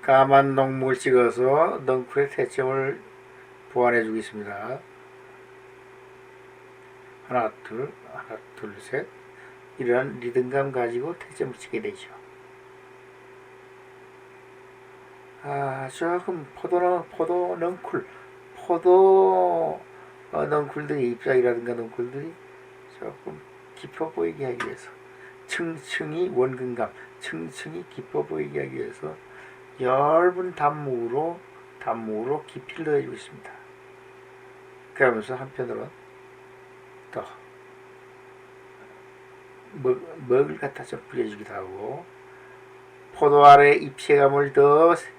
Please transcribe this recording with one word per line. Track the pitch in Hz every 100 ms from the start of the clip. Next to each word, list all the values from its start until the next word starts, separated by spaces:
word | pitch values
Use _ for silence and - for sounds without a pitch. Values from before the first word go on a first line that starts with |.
| -
까만 | 135 135 139 139
녹목을 | 135 135 131 131 127
찍어서 | - 127 120 110 127 143 170 -
넝쿨의 | 135 131 127 143 143
태점을 | - 123 - 131 135 135 131 - - - - - - -
보완해주고 | 127 123 120 110 110
있습니다. | 107 107 101 101 107 135 - - - - - - - - - - - - - - 381 392 392 - - - - - - - -
하나, | 123 110 -
둘, | - 110 143 - -
하나, | - - 110 - -
둘, | 104 98
셋. | - 135 - - - - - - - -
이러한 | 123 123 139 127
리듬감 | 120 123 123 139 139
가지고 | 131 117 120 143 180
태점을 | - - 139 120
찍게 | - 117
되죠. | 107 98 - - - - - - - - - - - - - - - - - - 381 381 381 381 381 381 381 381 381 381 381 - - - - -
아, | 143 143 139 135 135
조금 | - 170 175 175 180 143 -
포도는, | 165 175 180 180 165
포도 | - 165 180 180 180
넝쿨, | 170 180 - 139 - - - - - -
포도, | - 175 180 180 190 190 190 185 180 170 160 160 - - - - -
어, | 160 147
넝쿨들이, | 147 143 147 147 147 123
잎사귀라든가 | 120 - 127 123 117 120
넝쿨들이 | 117 113 - 123 135 160 - - - - - - -
조금 | - - - 76 - - -
깊어 | - - - 160
보이게 | - 85 156 135
하기 | 120 -
위해서, | - - - - - - - -
층층이 | - 170 160 - - 156 156 180
원근감, | 123 127 127 127 120 107 - - -
층층이 | - - 82 - 156 90 90
깊어 | - - 76
보이게 | 73 78 73 71 67
하기 | 65
위해서 | - - 78 78 - - - - - -
얇은 | 127 131 147 160 180 180 180 175
단무로, | 147 151 143 123 117 127 165 170 - - - -
단무로 | - 117 110 107 120 151 -
깊이를 | - - - 156
더해주고 | 147 131
있습니다. | 110 - - - - - - - - - - - - - - - - -
그러면서 | - 131 113 107 127
한편으로는 | 131 - 120 110 123 - - - - - - - - - - - -
또 | - - - - - - - - - - - - - - - - 381 381 - - - - - - - - 165
먹-, | 127 127 - - 131
먹을 | 127 147 -
갖다 | 139 135
좀 | 123 123 -
뿌려주기도 | 127 110 104 104
하고, | 98 92 95 104 147 170 - - - - - - - - - -
포도 | - 151 143 143
알의 | 143 143 143
입체감을 | 147 135 - 143 139 139 143
더 | 139 143 147 165 170 -